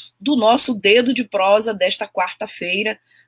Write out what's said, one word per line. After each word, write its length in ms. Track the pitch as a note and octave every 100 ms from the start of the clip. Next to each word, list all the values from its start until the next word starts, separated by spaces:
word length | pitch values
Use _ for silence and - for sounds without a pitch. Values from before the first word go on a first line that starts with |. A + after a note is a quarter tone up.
| - _
do 160 | A#3
nosso 380 | C4+ A3 B3 -
Dedo 400 | G#3+ G3 A3+ A#3+
de 100 | B3
Prosa 520 | A3+ G3+ F#3+ G#3+ A3+
desta 340 | G3+ F#3 - G#3
quarta-feira. 920 | - G3+ - G#3+ - F3 F#3+ G#3+ G#3+ _ _